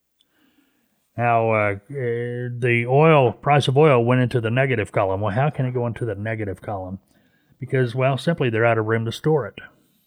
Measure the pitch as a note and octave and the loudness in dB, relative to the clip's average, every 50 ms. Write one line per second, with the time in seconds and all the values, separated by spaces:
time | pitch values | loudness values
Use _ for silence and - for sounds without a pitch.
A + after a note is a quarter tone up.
0 | _ _ _ _ _ _ _ _ _ _ _ _ _ _ _ _ _ _ _ _ | _ _ _ _ _ _ _ _ _ _ _ _ _ _ _ _ _ _ _ _
1 | _ _ _ A#2 A#2+ A#2+ A#2 A2+ A2+ A2+ A2 G#2+ G#2 G2+ G2 G2 - - C#3 C#3+ | _ _ _ -2 0 2 2 2 2 2 2 2 2 0 -2 -4 -10 -12 -10 -6
2 | B2+ A#2+ A#2 A#2+ A#2+ A#2+ A#2+ B2 B2 B2 B2 A#2+ B2 B2 A#2 A#2 A#2+ A#2+ C3 C#3+ | -6 -4 -4 -4 -6 -6 -6 -8 -8 -8 -6 -2 0 0 2 0 0 2 2 4
3 | D#3 E3 D#3 D3 C3 A2+ G2+ - - C#3 C#3+ D3 - C#3+ B2+ C#3+ D#3 D#3 C3 A#2+ | 6 6 6 6 4 2 0 -2 0 0 2 2 2 2 4 4 4 6 6 4
4 | A#2 A#2+ B2+ B2+ B2+ A2+ - B2 A2 A2 A#2 C3 C3+ C3+ B2+ G#2+ G2 - - B2+ | 4 4 4 2 2 2 0 -2 -2 0 0 0 0 0 0 -2 -4 -2 -2 -2
5 | G#2 F#2+ F#2+ F#2+ G#2+ G#2 F#2+ B2 C#3 D3+ - - C3 B2+ B2 B2 A#2+ A#2+ A2+ - | 0 0 -2 -2 -2 -2 -2 0 -2 -2 -2 -2 -4 -4 -4 -4 -4 -4 -6 -6
6 | A#2+ A2+ G2 G2 G#2 A2+ A2+ G#2+ G#2+ G2+ F2+ - - - G#2 F#2+ F#2 F#2 G2 F#2+ | -6 -6 -6 -6 -6 -6 -6 -6 -6 -8 -8 -10 -10 -10 -10 -8 -8 -10 -12 -12
7 | _ _ _ _ _ _ _ _ _ _ _ _ B2+ A#2+ C#3 C3 B2+ A#2 A2+ C3 | _ _ _ _ _ _ _ _ _ _ _ _ -8 -2 0 0 0 0 0 0
8 | B2+ C3+ C#3 C3 - E3+ E3 - C#3+ B2 A2 A2 A#2 A#2 A#2 A2+ G#2+ G#2+ A2+ A2+ | 0 0 0 0 -2 -2 -2 0 -2 0 0 2 2 2 2 2 0 0 -2 -2
9 | A2+ A2+ A2+ - - D#3 D#3+ C#3+ A2 G2 - - - - _ _ _ _ _ _ | -2 -4 -6 -4 -2 0 0 0 -2 -6 -10 -16 -20 -20 _ _ _ _ _ _
10 | _ | _